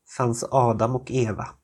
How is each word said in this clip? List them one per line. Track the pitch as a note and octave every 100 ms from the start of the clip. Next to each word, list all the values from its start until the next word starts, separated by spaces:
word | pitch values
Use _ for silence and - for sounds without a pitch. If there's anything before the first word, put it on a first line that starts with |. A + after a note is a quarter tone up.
| _ -
fanns | A#2+ A#2 -
Adam | C3+ A#2+ G#2+ A2+ B2+
och | C3
Eva | B2+ A2 F2 D#2 -